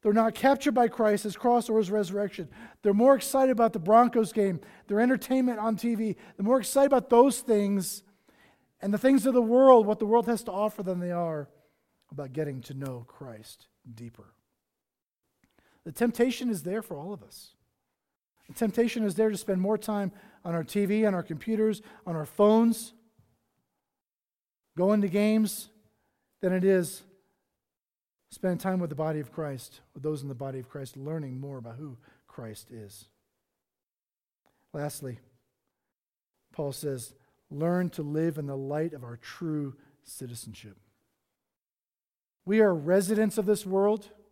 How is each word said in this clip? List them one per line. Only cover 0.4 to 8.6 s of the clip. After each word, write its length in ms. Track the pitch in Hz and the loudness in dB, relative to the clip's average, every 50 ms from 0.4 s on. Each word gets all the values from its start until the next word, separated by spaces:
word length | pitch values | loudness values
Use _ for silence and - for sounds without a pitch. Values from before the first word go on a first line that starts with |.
| - 262 277 277 277 294 233 | 4 4 4 4 2 0 2
by 160 | 247 240 226 | 2 2 2
Christ, 360 | - - 226 214 208 202 - | 2 0 2 2 2 0 -2
his 120 | 214 185 | -6 -10
cross, 320 | - - 247 240 240 233 - | -2 0 2 2 2 2 2
or 100 | 220 220 | 0 0
his 120 | 220 175 | 0 0
resurrection. 580 | 196 214 208 165 185 202 208 196 - - 170 139 - - 233 - - _ _ | 0 -2 -2 -2 -4 -4 -6 -6 -6 -10 -14 -14 -14 -20 -20 -20 -20 _ _
They're 120 | 208 202 | 2 4
more 200 | 208 233 262 277 | 6 6 6 6
excited 360 | 269 - - - 269 262 262 | 6 4 0 2 2 4 4
about 220 | 254 214 233 226 226 | 4 4 2 2 2
the 60 | 220 | -2
Broncos 540 | 160 180 214 226 240 240 240 240 220 175 - | 2 6 8 8 8 6 4 0 0 0 0
game, 280 | 220 202 196 185 160 - - - - _ | 0 0 0 0 -4 -8 -14 -20 -20 _
their 140 | _ 208 208 | _ 0 2
entertainment 580 | 233 247 262 226 - - 262 262 254 247 240 220 | 2 2 2 0 0 -2 0 0 2 0 -2 -2
on 180 | 208 226 220 | -2 -2 -2
T 180 | 185 - 233 233 | -2 -2 -2 -2
V. 220 | 208 226 220 180 - - - - | -2 -2 -4 -4 -6 -10 -20 -10
They're 80 | - 196 | -4 0
more 160 | 208 254 269 | 2 2 2
excited 260 | 202 - - 277 277 | 0 0 2 2 4
about 240 | 285 277 254 - - | 4 4 2 2 4
those 300 | 240 233 254 277 - - | 6 8 8 6 6 0
things 640 | - - 226 208 202 196 202 196 180 - - - _ _ _ _ _ _ _ _ _ _ _ _ | 0 0 2 2 2 2 0 -2 -2 -4 -10 -12 _ _ _ _ _ _ _ _ _ _ _ _